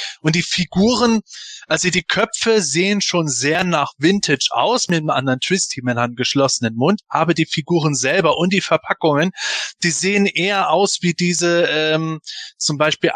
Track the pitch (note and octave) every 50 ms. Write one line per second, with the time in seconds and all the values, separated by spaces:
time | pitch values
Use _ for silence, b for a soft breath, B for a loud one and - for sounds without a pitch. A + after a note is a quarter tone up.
0 | B B B B - D#3 D#3+ F3 - - - - F3 - - F#3 G3+ A#3 B3 G#3+
1 | A#3+ A#3 A3+ G#3+ - B B B B B B B B B D#3 D#3+ - F3+ D#3+ F3+
2 | - - - F#3+ A3 A3 - - - A#3 A3+ G#3+ E3+ C#3 C3+ E3+ F#3 G3+ G#3 G3+
3 | - - - F3 D#3+ D3 B2+ A#2 B2+ C#3+ D#3+ F3+ F#3+ F3+ E3+ D3+ C#3 - - -
4 | C#3 F3 G3+ G3+ - - D3 - - - - A#2 C3+ - A#3 A#3+ - - F3 D#3+
5 | D3+ D#3 - C3 C3 C3+ B2+ B2+ - - F#3 F#3+ - - - - A#2+ B2+ A#2 A#2+
6 | A#2+ A#2+ A#2+ A#2+ A#2+ - - C#3 C3+ C3 - - - A2+ A2+ A#2 C3+ E3+ G#3+ -
7 | - _ - C#3+ E3 E3 D#3+ D#3+ D#3+ - - E3 C#3+ - F3 E3 D3 D#3 C#3+ B2
8 | C3 C3+ D#3+ G3 E3+ D3+ C3+ C#3+ E3+ F#3+ G3+ F#3 - - E3 - - - F#3+ -
9 | - D#3 C#3+ C#3+ E3 F#3+ B B B B B B B B B _ - E3+ D#3 -
10 | E3 F#3+ G3+ G3+ G3 F#3+ - D3+ F3 G3 G3+ G3 E3+ D3+ D#3 F3+ G3+ F#3 - -
11 | - F3 E3 - F3 F3 E3+ D#3+ F3 E3+ E3+ E3+ F3 D3 D3 D#3 D#3 D#3 D#3 D#3+
12 | D#3+ D#3+ D#3+ D3+ B B B B B B B _ - - D3+ C#3 D3+ D#3 D3+ -
13 | - - -